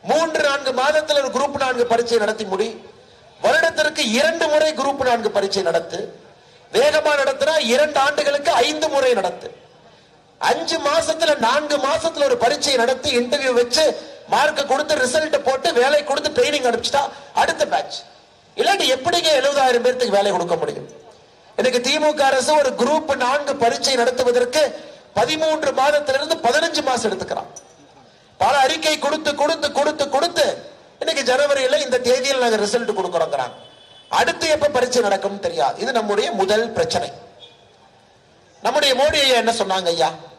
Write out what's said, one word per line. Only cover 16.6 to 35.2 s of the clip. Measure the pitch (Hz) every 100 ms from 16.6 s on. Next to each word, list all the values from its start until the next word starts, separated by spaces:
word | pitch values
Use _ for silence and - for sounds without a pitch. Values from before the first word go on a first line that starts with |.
| 247 220
அனுப்பிச்சிட்டா | - 277 269 - -
அடுத்த | - 233 330 269
பேட்ச். | 170 - - - - _ _ _ -
இல்லாட்டி | 330 392 285 262
எப்படிங்க | 339 349 330
எழுபதாயிரம் | 285 269 285 262 240
பேர்த்துக்கு | 233 254 233
வேலை | 196 196
கொடுக்க | 175 175 170
முடியும்? | 151 - - - - - - _ - -
இன்னைக்கு | 240 247 247
திமுக | 302 302 302
அரசு | 277 262 254 302
ஒரு | 277
குரூப் | 185 240 311 311 277
நான்கு | 247 285 285 269
பரீட்சை | 233 262 -
நடத்துவதற்கு | 262 240 247 247 240 240 311 285 - - - -
பதிமூன்று | - 247 311 311 311 294
மாதத்திலிருந்து | 269 269 294 294 269 302 320
பதினஞ்சு | 233 285 330 320
மாசம் | 269 247 220
எடுத்துக்கிறான். | - 196 - - - - - - - - _ _ _
பல | 196 277
அறிக்கை | 262 320 311 302
கொடுத்து, | 285 311 294
கொடுத்து, | - 294 330 294
கொடுத்து, | 262 294 302 277
கொடுத்து, | 277 339 339 254 - - - - -
இன்னைக்கு | - 277 254
ஜனவரியில | 254 294 277 262 302
இந்த | 269 240
தேதியில் | 233 262 269 269
நாங்க | 247 214
ரிசல்ட் | 208 240 220 202
கொடுக்குறோங்கிறாங்க. | 180 170 160 139 123 - - - - - -
அடுத்து | 233 339 339 330
எப்ப | 302 294
பரீட்சை | 254 247 254
நடக்கும்னு | 202 196